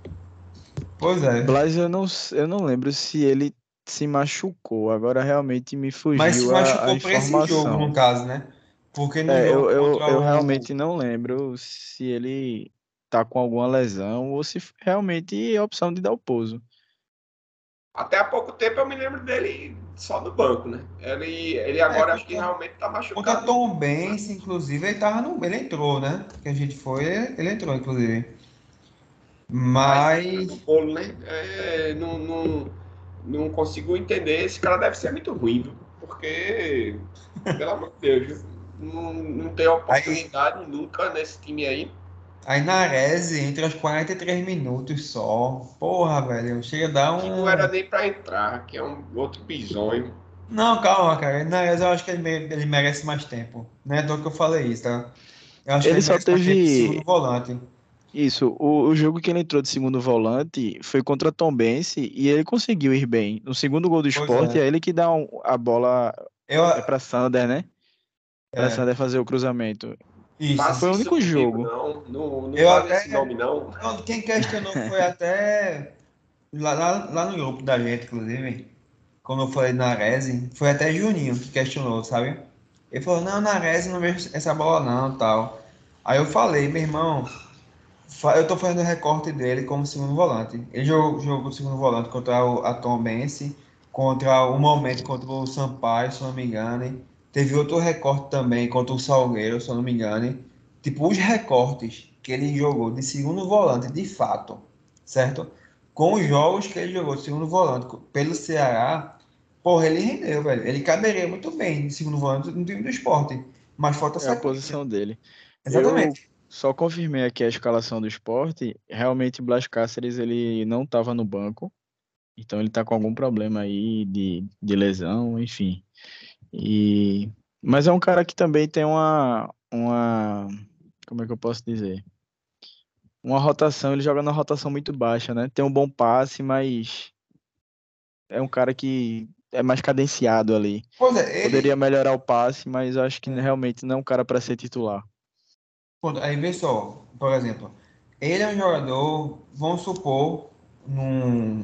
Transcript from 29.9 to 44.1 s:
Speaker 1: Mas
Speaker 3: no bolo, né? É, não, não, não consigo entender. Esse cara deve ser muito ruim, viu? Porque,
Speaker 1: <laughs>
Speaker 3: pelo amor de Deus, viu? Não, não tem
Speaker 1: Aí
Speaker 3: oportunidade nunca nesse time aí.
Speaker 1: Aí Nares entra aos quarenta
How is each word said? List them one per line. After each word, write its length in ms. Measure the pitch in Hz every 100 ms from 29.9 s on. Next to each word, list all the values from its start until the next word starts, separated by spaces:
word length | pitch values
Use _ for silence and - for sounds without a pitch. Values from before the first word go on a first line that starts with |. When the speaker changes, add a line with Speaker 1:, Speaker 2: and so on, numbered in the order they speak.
| 139 151 165 180
Speaker 1:
Mas 200 | 185 185
Speaker 3:
no 100 | -
bolo, 380 | - 156 156
né? 200 | 156 202 - -
É, 680 | 160 185 190 185 160 156
não, 240 | 151 165 156
não, 520 | 160 165 165 151 135 - - - - - 120
não 240 | 147 156
consigo 440 | 156 156 - 151
entender. 480 | 185 196 190 156 160
Esse 140 | 185 -
cara 200 | 185 180
deve 180 | 170 -
ser 160 | -
muito 220 | - -
ruim, 280 | - 117 123
viu? 120 | 120 - - -
Porque, 1000 | - - 156 165 190 226 165 131 104 104 - - - -
Speaker 1:
<laughs> 0 |
Speaker 3:
pelo 260 | 202 147 156
amor 200 | 151 160 -
de 80 | 143
Deus, 180 | 131 135 156
viu? 120 | - - - -
Não, 320 | 156 160 165
não 360 | 160 156 139 160
tem 160 | 165 165
Speaker 1:
Aí 60 |
Speaker 3:
oportunidade 960 | 165 - 180 165 160 160 139 147 - 160
nunca 460 | 143 147 - 185
nesse 260 | 233 156 -
time 260 | 151 151 139
aí. 240 | 139 185 - - - - -
Speaker 1:
Aí 160 | - 143
Nares 720 | 156 185 180 131 139 170 170
entra 360 | 156 139 143 160
aos 80 |
quarenta 360 | 156 156 151 160